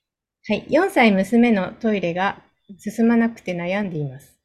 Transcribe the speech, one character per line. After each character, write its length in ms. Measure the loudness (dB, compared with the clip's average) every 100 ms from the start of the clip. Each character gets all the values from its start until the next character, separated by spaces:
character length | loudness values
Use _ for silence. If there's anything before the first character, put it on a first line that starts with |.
| _ _ _ _ -6
は 80 |
い。 120 | -6 0
「四 220 | 0 2
歳 200 | 2 4
娘 400 | 4 2 4 4
の 220 | 2 -2
ト 200 | -4 -4
イ 80 | -2
レ 120 | -2
が 300 | -2 -4 -6 _ _ -20 -16
進 300 | -10 0 2
ま 100 | 2
な 140 | 0
く 80 | -4
て 160 | -10 -6
悩 260 | -4 -4
ん 80 | -4
で 80 | -6
い 80 | -8
ま 140 | -10
す。」 180 | -20 _